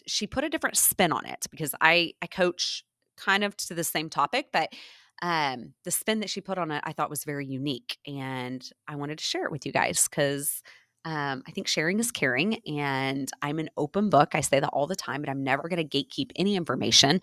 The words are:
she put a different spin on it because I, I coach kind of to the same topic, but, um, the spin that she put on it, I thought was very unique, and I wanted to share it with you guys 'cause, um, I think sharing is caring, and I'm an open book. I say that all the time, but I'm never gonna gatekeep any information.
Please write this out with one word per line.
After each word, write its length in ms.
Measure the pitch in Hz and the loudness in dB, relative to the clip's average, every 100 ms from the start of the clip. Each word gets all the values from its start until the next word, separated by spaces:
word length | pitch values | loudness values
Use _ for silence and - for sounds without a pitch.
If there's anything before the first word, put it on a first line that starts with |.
| - | -6
she 220 | - 208 | -4 -2
put 160 | - | -2
a 60 | 302 | -2
different 280 | 320 - - | -2 0 2
spin 360 | - - 175 | 2 4 2
on 120 | 131 60 | 2 -4
it 200 | - - | -10 -10
because 240 | 151 151 - | -8 -8 2
I, 340 | 160 170 170 - | 4 6 2 -4
I 60 | - | -8
coach 560 | - 180 - - - - _ _ - | 0 2 2 -4 -6 -12 _ _ -6
kind 280 | - 196 202 | 0 2 0
of 100 | - | -4
to 180 | - | -6
the 100 | 170 | -4
same 260 | 165 165 156 | -2 -2 -2
topic, 380 | 156 143 254 - | 0 0 0 0
but, 200 | 175 160 - - - _ - | 0 -2 -4 -20 -20 _ -6
um, 520 | 175 165 143 127 143 - 180 | 0 2 2 -2 -8 -12 -6
the 60 | |
spin 280 | - - 220 | -2 0 0
that 100 | 196 | -2
she 120 | 202 | -6
put 160 | 190 185 | -4 -4
on 120 | 160 | -2
it, 120 | 147 - | -2 -4
I 60 | |
thought 180 | 156 147 | -4 -4
was 140 | 143 | -4
very 220 | - 143 135 | -6 -6 -4
unique, 520 | 131 147 120 - - - | -4 -4 -4 -8 -12 -10
and 640 | 139 131 131 127 127 - - - | -8 -6 -6 -6 -8 -12 -16 -12
I 80 | 147 | -8
wanted 220 | 143 156 | -6 -6
to 40 | |
share 220 | - 339 - | -4 -4 -4
it 60 | |
with 140 | - - | -6 -2
you 60 | |
guys 340 | - - - - | 0 2 2 0
'cause, 520 | - 143 139 143 - - - _ _ 165 | 2 0 0 -4 -6 -10 -20 _ _ -8
um, 360 | 156 143 131 - | -4 -4 -4 -8
I 40 | |
think 180 | 190 - | -6 -2
sharing 300 | - 160 208 | 0 2 2
is 120 | 233 | 0
caring, 440 | - 139 123 196 226 - | 0 2 2 2 -2 -4
and 640 | 147 143 135 135 135 131 - | -4 0 0 0 -2 -4 -4
I'm 180 | 143 160 | -4 -2
an 100 | 156 - | -4 -4
open 320 | 147 196 208 | -2 0 6
book. 260 | 139 160 160 | 6 6 2
I 60 | |
say 180 | - 139 | 2 2
that 100 | 147 | 2
all 120 | 135 143 | 0 -2
the 120 | 190 | -2
time, 240 | - 135 | -4 -4
but 80 | 147 | -4
I'm 140 | 135 | -2
never 260 | 135 139 165 | 0 0 0
gonna 160 | 175 156 | -2 0
gatekeep 460 | 143 139 - 131 - | -2 -2 -4 -4 0
any 220 | 196 196 | 2 2
information. 640 | 151 127 110 117 139 185 | 0 0 4 6 6 4